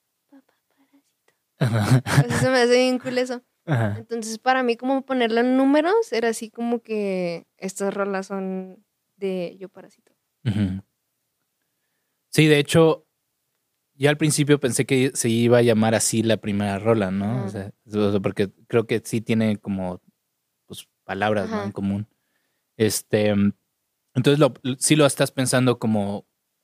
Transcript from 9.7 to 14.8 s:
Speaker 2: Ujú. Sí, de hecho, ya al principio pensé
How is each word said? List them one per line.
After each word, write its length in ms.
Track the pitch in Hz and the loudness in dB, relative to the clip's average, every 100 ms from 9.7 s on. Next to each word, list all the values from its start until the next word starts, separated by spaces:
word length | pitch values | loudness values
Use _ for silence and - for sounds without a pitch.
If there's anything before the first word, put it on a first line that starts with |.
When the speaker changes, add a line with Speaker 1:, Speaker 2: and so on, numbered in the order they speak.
| 190 170 _ _ _ _ _ | -20 -20 _ _ _ _ _
Speaker 2:
Ujú. 380 | 123 98 95 95 - _ _ _ _ _ _ _ _ _ _ _ _ _ _ | -6 -2 -2 -4 -12 _ _ _ _ _ _ _ _ _ _ _ _ _ _
Sí, 160 | - 156 | 2 4
de 120 | 147 | 4
hecho, 480 | 143 165 160 156 _ _ _ _ _ _ _ _ _ | 4 4 4 2 _ _ _ _ _ _ _ _ _
ya 160 | 139 139 | _ 0
al 80 | 151 | 2
principio 420 | 156 147 143 143 | 0 0 2 2
pensé 240 | 131 110 | 0 -2